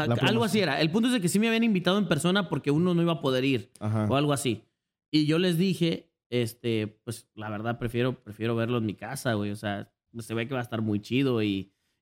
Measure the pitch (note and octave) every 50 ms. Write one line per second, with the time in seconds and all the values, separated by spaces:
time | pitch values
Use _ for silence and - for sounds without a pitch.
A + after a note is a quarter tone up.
0 | D3+ A#2+ A#2 A#2 - F#3 G#3+ A3+ A#3 G#3 D#3+ G#3+ F#3+ D#3 C3+ D3 D#3 D#3+ D#3+ A3
1 | A3+ C4 B3 B3 F3 E3+ D3+ G3 A3 A3+ A3+ A3+ A#3 A#3 G#3 F3+ E3 F3+ F#3 G#3
2 | G#3 D#3+ F3 C#3+ - F3 F#3 G#3 F#3+ E3 - C#3 - C#3+ C#3+ D#3 F3 F3+ F3 E3+
3 | E3+ E3+ E3 E3 D3+ C3+ C3 B2+ B2+ C#3 C3+ A#2 G#2 - - - G#2 G#2+ A2 A2
4 | G#2+ G#2 A#2+ C#3 D3+ D3 C#3+ B2+ - C3 A2 - - _ _ _ _ _ _ _
5 | _ _ - D3+ D3+ D3 D#3 E3 F#3 F#3 E3+ D#3+ F#3+ G3 E3+ D3 E3+ E3 - -
6 | - _ _ _ _ _ A#2+ B2 A#2+ A2 - - - A#2+ A2+ A2 G#2+ G#2 G#2+ _
7 | _ - A2+ - - _ _ G#2+ G#2+ G#2+ G#2+ G#2 G#2+ A#2 A#2 A#2+ B2 A2+ A2+ A#2
8 | B2 B2+ B2 - _ G#2 G#2 - A2 A#2 A#2 A2+ A2+ A2+ B2 A#2+ A2 G#2+ F#2 -
9 | G2+ A2 C3 C3+ - C3 A2+ G#2 G#2 G#2 G2+ G#2+ - G2+ G2+ G2+ A2 - _ _
10 | _ _ - A#2 A2+ - A2+ A2+ A#2 B2 C3+ B2+ A#2+ - A2+ A2 A2 A2 G#2 G#2
11 | G#2 - A#2+ C3 C#3 C3+ B2 A2+ G#2+ G#2 G2 G2 F#2 - _ _ _ _ _ _